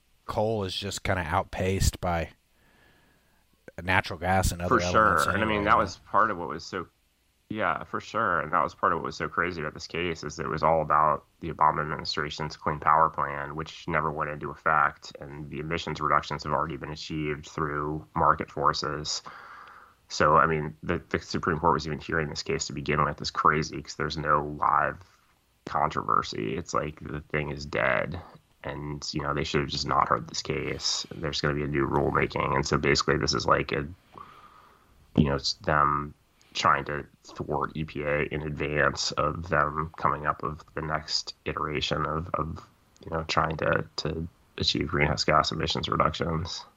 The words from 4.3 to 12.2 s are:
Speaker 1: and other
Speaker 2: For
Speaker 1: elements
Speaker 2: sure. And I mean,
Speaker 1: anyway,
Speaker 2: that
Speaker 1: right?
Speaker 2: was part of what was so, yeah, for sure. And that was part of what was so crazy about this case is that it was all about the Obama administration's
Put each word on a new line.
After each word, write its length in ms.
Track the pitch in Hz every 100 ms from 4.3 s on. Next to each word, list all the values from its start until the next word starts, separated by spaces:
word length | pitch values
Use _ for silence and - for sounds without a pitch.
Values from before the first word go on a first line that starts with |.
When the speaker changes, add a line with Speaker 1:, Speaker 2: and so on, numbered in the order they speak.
| 95 90
Speaker 1:
and 100 | 87
other 160 | 90 120
Speaker 2:
For 80 | 90
Speaker 1:
elements 380 | 110 107 82
Speaker 2:
sure. 80 | -
And 100 | 101
I 20 |
mean, 120 | 110 104
Speaker 1:
anyway, 80 |
Speaker 2:
that 60 | 101
Speaker 1:
right? 100 | 113
Speaker 2:
was 160 | 95 - -
part 220 | - 110
of 80 | 87
what 120 | 73
was 140 | 78
so, 220 | - 95 82 _ _ _ _ _ -
yeah, 340 | 107 90 -
for 180 | - 110
sure. 380 | - 107 107 82
And 140 | 73
that 100 | 85
was 140 | 71 -
part 160 | 98
of 80 | 82
what 60 | 65
was 100 | -
so 120 | 80
crazy 320 | 90 87 85
about 140 | 76
this 140 | 73 -
case 340 | 82 87 80
is 140 | 76 80
that 80 |
it 60 | 67
was 120 | 78
all 200 | 78 80
about 420 | 76 76 76 71 - _
the 100 | 82
Obama 300 | 78 78 78
administration's 760 | 76 73 - 80